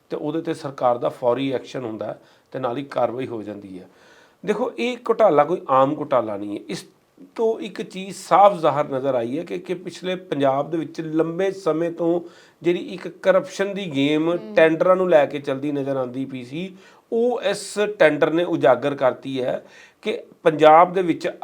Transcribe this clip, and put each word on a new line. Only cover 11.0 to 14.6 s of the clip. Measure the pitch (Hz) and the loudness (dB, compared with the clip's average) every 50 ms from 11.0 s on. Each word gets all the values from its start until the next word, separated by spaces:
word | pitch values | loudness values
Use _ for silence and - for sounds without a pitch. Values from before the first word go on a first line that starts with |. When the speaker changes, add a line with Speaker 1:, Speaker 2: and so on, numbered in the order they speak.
Speaker 1:
ਲੰਬੇ | 160 156 156 160 160 165 165 170 190 196 | -10 -4 -2 0 0 0 -2 -2 -2 -2
ਸਮੇਂ | 190 190 - 170 151 156 170 170 | -4 -4 -4 -2 -2 0 -2 -4
ਤੋਂ | 170 - 175 165 170 175 170 - - - - _ _ _ | -4 -2 -2 0 0 -2 -4 -8 -18 -20 -20 _ _ _
ਜਿਹੜੀ | 147 170 175 190 | -2 -2 -2 -2
ਇੱਕ | - - 196 170 - 180 | -4 -8 -12 -12 -12 -14
ਕਰਪਸ਼ਨ | - - - 190 185 190 - - - - 196 202 196 | -14 -2 2 4 4 4 2 0 -4 -4 -4 -4 -4
ਦੀ | 196 202 170 139 | -6 -8 -4 -2
ਗੇਮ | 135 139 143 151 151 160 165 | 0 2 2 2 2 2 0
Speaker 2:
ਹਮ। | 175 175 - - 208 | 0 -2 -4 0 4
Speaker 1:
ਟੈਂਡਰਾਂ | 175 | 6